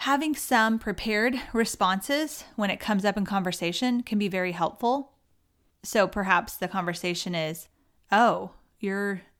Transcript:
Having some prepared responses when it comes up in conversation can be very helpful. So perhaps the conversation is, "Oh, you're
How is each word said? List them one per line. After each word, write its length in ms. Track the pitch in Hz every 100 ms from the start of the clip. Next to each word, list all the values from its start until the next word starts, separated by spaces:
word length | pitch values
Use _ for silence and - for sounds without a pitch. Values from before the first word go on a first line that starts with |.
Having 360 | 262 277 311 294
some 420 | - 240 220 226
prepared 600 | 220 185 233 214 240 254 -
responses 920 | 226 226 - 185 190 - 285 311 - -
when 160 | - 202
it 80 | -
comes 260 | - 202
up 120 | 202 202
in 80 |
conversation 800 | 190 196 180 180 170 175 247 240
can 160 | 240 208
be 100 | 202
very 240 | 185 180
helpful. 640 | 175 170 - 240 269 277 _ _ _ _ _ _ _
So 240 | - 220 185
perhaps 480 | 208 190 180 226
the 140 | - 180
conversation 640 | 196 175 170 180 170 185
is, 340 | 170 156 165 - _ _ _ -
"Oh, 400 | 202 233 175 190 - _ _
you're 440 | 196 196 202 185 -